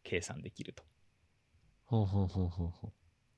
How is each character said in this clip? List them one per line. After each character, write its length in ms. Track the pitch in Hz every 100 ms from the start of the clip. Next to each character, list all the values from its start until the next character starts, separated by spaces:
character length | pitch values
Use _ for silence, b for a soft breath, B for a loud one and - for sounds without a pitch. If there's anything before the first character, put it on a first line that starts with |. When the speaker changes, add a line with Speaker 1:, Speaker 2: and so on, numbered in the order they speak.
Speaker 1:
計 180 | - -
算 220 | - -
で 80 | -
き 120 | -
る 120 | -
と。 100 | - - _ _ _ _ _ _ _ _ _ -
Speaker 2:
ほ 160 | 113
う 20 |
ほ 200 | 101 98
う 20 | 95
ほ 180 | 92
う 40 | 90
ほ 160 | 85 85
う 20 |
ほ 200 | - -
う。 40 | - _ _ _